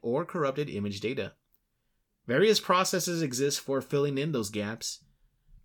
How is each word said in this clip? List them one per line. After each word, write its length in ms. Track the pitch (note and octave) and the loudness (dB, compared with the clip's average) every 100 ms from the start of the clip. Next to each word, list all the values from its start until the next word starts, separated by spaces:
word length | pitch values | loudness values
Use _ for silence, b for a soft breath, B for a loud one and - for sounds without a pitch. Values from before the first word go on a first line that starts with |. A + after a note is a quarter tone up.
or 240 | A#2 C3+ E3+ | -2 -2 -2
corrupted 420 | F3+ C#3 C#3 D3 | -2 -2 -2 -4
image 320 | G2+ G2+ G2+ | -4 -4 -4
data. 320 | G#2+ C3+ F2 - _ _ _ _ _ _ _ _ - | -4 -4 -6 -10 _ _ _ _ _ _ _ _ 0
Various 340 | C3 A3 G#3 | 4 6 4
processes 640 | - F3+ F#3 F#3 F3+ E3 | 4 4 4 0 0 -2
exist 380 | D3 B2 C#3+ - | -2 0 0 0
for 200 | - C3+ | -2 -2
filling 380 | B2+ C#3+ D3 C3+ | 0 0 0 0
in 140 | D#3 | -2
those 180 | C3 G#2 | -2 -2
gaps, 520 | G#2 G#2 A2+ - - _ _ _ _ _ - | -4 -4 -6 -8 -10 _ _ _ _ _ -20